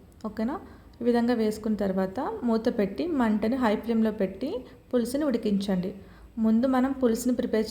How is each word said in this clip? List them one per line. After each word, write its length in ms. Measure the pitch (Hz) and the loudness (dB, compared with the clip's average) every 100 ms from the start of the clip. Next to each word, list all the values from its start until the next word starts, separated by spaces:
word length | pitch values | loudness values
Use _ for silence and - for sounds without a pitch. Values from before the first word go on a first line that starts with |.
| - - 214 | -20 -12 -10
ఓకేనా? 280 | 220 226 381 - - - - | -4 -4 -4 -10 -20 -18 -4
ఈ 40 | 240 | 2
విధంగా 260 | 233 233 226 | 2 2 2
వేసుకున్న 340 | 214 214 226 208 | 0 -2 -2 -2
తర్వాత 360 | 196 190 190 254 359 440 233 | 0 0 -2 -2 -6 -2 0
మూత 180 | 220 240 240 | 2 0 0
పెట్టి 260 | 196 202 339 277 | -2 -2 -2 0
మంటని 360 | 226 214 220 262 | 2 2 0 2
హై 120 | 226 214 | 2 0
ఫ్లేమ్లో 300 | 226 226 220 214 | 0 0 0 0
పెట్టి 300 | 190 - 277 494 - - - | -4 -4 -6 -6 -10 -20 -2
పులుసుని 340 | 247 233 277 302 | -2 0 -2 0
ఉడికించండి. 600 | 226 214 196 208 180 185 - - - - 233 | 0 0 0 0 -2 -2 -8 -18 -20 -12 0
ముందు 240 | 220 226 262 262 | 2 4 4 2
మనం 160 | 269 269 | 2 2
పులుసుని 320 | 240 226 247 247 | 2 2 0 0
ప్రిపేర్ 260 | 240 220 220 | 0 0 0